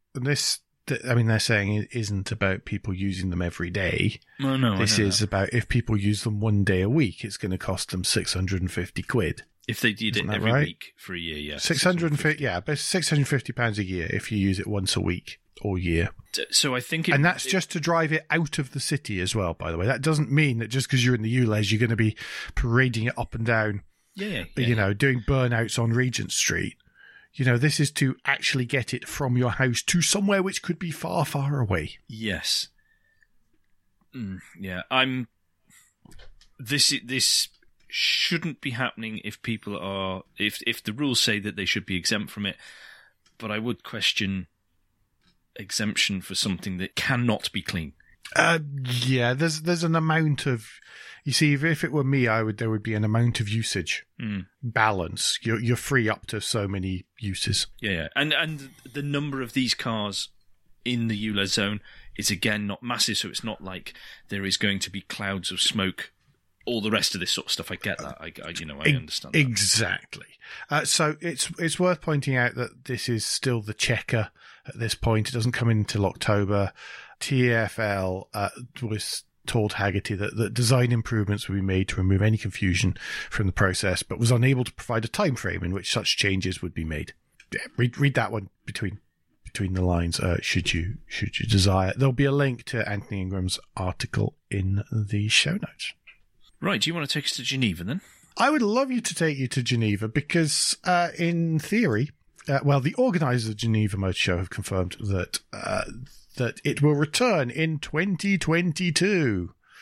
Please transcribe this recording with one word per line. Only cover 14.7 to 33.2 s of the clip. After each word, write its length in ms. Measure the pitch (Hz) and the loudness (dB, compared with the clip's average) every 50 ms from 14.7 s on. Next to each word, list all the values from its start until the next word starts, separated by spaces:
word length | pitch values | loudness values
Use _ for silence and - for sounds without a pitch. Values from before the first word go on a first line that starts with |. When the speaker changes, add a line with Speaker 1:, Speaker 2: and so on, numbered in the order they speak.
| 104 101 92 - - | -2 -2 0 0 0
Speaker 1:
a 60 | 92 | 0
week, 380 | 92 90 90 90 - - - - _ _ - - | 0 0 -2 -2 -4 -12 -16 -18 _ _ -12 -6
all 160 | - 104 95 | -4 -2 -2
year. 340 | 92 92 87 82 82 - - - - - _ - | 0 0 2 2 2 2 0 -4 -10 -16 _ -6
Speaker 2:
D-, 120 | - - - | -6 -4 0
so 240 | - - - 143 127 | 2 2 2 2 0
I 40 | 127 | -2
think 300 | 120 - 165 160 160 185 | -2 -2 -2 -2 2 4
it, 40 | 151 | 4
Speaker 1:
And 120 | 139 147 | 6 6
that's 200 | 175 180 - - | 4 2 0 -2
Speaker 2:
it 40 | - | 0
Speaker 1:
just 220 | 196 185 - - | 0 0 0 -2
to 80 | - 170 | -4 -2
drive 340 | 143 165 170 165 165 147 156 | 0 2 2 2 2 2 0
it 120 | 156 - - | -2 -2 0
out 300 | 151 165 165 143 - - | 0 0 0 0 -2 -4
of 120 | 139 127 | -4 -4
the 80 | - 139 | -4 -6
city 400 | - - 151 139 - - 104 90 | -4 -2 -2 -4 -4 -4 -4 -2
as 160 | 90 92 - | -2 0 0
well, 180 | 113 95 85 80 | 0 0 0 -2
by 180 | - 85 85 | -4 -4 -4
the 60 | 82 | -2
way. 80 | 85 92 | 0 2
That 160 | 117 131 120 | 0 0 2
doesn't 300 | 135 160 156 147 151 - | 2 2 2 2 2 2
mean 280 | 139 151 156 139 120 113 | 4 4 4 4 2 0
that 80 | 117 | -2
just 220 | 110 120 135 127 - | -2 -2 -2 0 2
'cause 140 | - 127 120 | 2 2 4
you're 120 | 127 123 | 4 2
in 80 | 110 110 | 2 2
the 60 | 110 | 0
ules, 420 | 120 127 120 107 107 107 104 98 | 2 2 4 4 2 2 2 2
you're 80 | 110 107 | 2 2
gonna 160 | 123 113 117 | 2 2 2
be 200 | 107 113 110 - - - - - - - - - | 2 2 2 0 -2 -8 -12 -12 -12 -10 -6 -2
parading 520 | - - 120 117 123 131 127 117 113 110 | 0 2 4 4 4 4 4 2 0 -2
it 120 | 123 - | -2 -2
up 160 | - 117 - - | -4 -6 -6 -4
and 120 | 113 113 | -4 0
down, 360 | 117 117 113 107 107 104 98 - - _ _ _ _ - | 2 2 2 2 0 -2 -6 -8 -14 _ _ _ _ -10
Speaker 2:
Yeah, 140 | 190 196 | -8 -6
yeah, 160 | 214 170 107 - - - | -6 -4 -6 -6 -6 -2
yeah, 120 | 139 127 | 0 2
Speaker 1:
you 80 | 117 117 | 2 4
Speaker 2:
yeah. 0 | |
Speaker 1:
know, 180 | 110 98 98 101 | 4 2 2 2
doing 300 | 101 139 139 127 120 107 | 2 2 2 2 2 0
burnouts 540 | - 139 131 127 123 120 113 117 110 - 123 | 0 2 2 2 2 2 0 0 0 0 0
on 100 | 117 113 | 2 2
Regent 400 | 113 123 127 127 117 - 101 - | 4 4 2 2 0 -2 -4 -2
Street. 440 | - - - - - - - - - _ _ _ _ _ - - - - - _ - | -2 0 0 0 0 -2 -2 -4 -6 _ _ _ _ _ -20 -20 -20 -20 -20 _ -4
You 100 | - 131 | 0 2
know, 140 | 127 120 | 4 4
this 240 | 117 135 151 143 - | 4 4 2 2 2
is 100 | 147 - - | 0 0 2
to 220 | - 143 131 127 - - | 2 2 0 0 -2 -4
actually 400 | 143 139 - - - - 131 123 | -4 -4 -2 0 0 0 0 0
get 300 | 117 - 135 120 - 127 | 0 0 -2 -2 -2 -6
it 120 | 123 - | -8 -8
from 300 | - - - 147 127 123 | -8 -6 -4 -2 0 2
your 140 | 123 127 120 | 2 2 2
house 320 | 107 - 131 127 117 - - | 2 2 2 2 2 0 0
to 180 | - - 175 | 0 2 2
somewhere 400 | 151 - - 208 196 196 202 196 | 4 2 2 2 2 2 2 2
which 200 | 185 196 202 - | 2 0 -2 -4
could 180 | - - 165 - | -4 -4 -4 -4
be 100 | 185 165 | -4 -6
far, 360 | 147 - - 170 180 175 143 | -6 -6 -6 -2 0 0 0
far 340 | - - 143 139 143 147 135 | 0 0 0 0 0 2 2
away. 380 | 120 101 101 82 76 76 - - _ | 2 2 2 0 -2 -4 -8 -14 _
Speaker 2:
Yes. 600 | - 113 110 113 107 90 - - - - - - - _ _ _ _ _ _ _ _ _ _ | -14 -10 -4 -2 -2 -2 -2 -2 -2 -2 -2 -2 -6 _ _ _ _ _ _ _ _ _ _